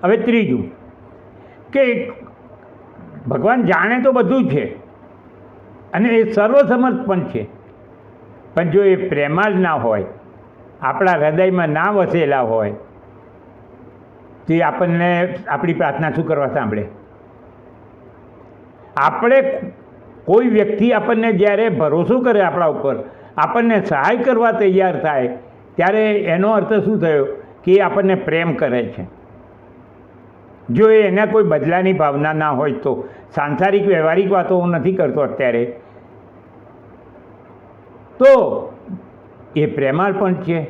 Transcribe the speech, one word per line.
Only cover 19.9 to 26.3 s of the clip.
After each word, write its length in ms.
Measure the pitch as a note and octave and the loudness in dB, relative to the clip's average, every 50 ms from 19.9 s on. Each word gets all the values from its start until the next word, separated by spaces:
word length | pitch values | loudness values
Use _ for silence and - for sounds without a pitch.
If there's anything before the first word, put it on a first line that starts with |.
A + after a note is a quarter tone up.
| - - - - - - - | -20 -20 -20 -20 -20 -16 -2
કોઈ 240 | - F3+ A3+ B3+ B3 | 2 2 4 4 4
વ્યક્તિ 440 | G#3+ G#3+ G3+ G#3 G#3+ G#3 G3 A#3+ B3 | 2 2 0 0 0 0 2 2 2
આપણને 400 | G#3+ G#3+ - A#3+ A3 A3 A#3 G#3+ | 0 0 0 -2 0 0 0 0
જ્યારે 360 | F3+ G3+ G#3 G3+ G3 A3+ A3+ | 2 2 2 2 2 0 0
ભરોસો 520 | F#3 C#3 D#3+ D3+ C#3 E3 F3 - A3+ B3+ | 0 0 0 0 0 0 0 0 0 0
કરે 200 | B3 B3 A3+ G#3 | 2 2 2 2
આપણા 260 | F#3+ E3+ D3 F3 F3 | 2 0 0 0 0
ઉપર, 300 | D#3+ C#3+ C#3 - C#3 C3 A2 - - - - - - - | 0 -2 -2 -4 -4 -4 -4 -8 -14 -16 -20 -20 -14 -4
આપણને 480 | - D3+ - - A#3 A#3 A#3 A3+ G3+ F3+ | -2 -2 0 0 0 0 2 2 0 0
સહાય 320 | - D#3+ C#3 C#3 F3 A3+ | 0 -2 0 0 0 0
કરવા 360 | A#3+ A#3+ C4 B3 A3+ A#3 A3+ A3 | 0 0 0 0 2 2 0 0
તૈયાર 480 | - G#3 F#3+ F#3 F#3+ F#3+ F#3 F3 F3 | 2 0 2 2 2 2 0 -2 -2
થાય, 380 | D#3 D#3 D3 C#3 B2+ A#3+ - - - - - - - - - | -4 -2 -2 -2 -2 -4 -6 -8 -16 -20 -20 -20 -20 -14 -4
ત્યારે 420 | - E3+ F3+ G3+ A3 G#3+ G#3+ G#3 | -2 0 0 2 2 0 0 0
એનો 340 | G#3 G#3 E3+ | -2 0 -2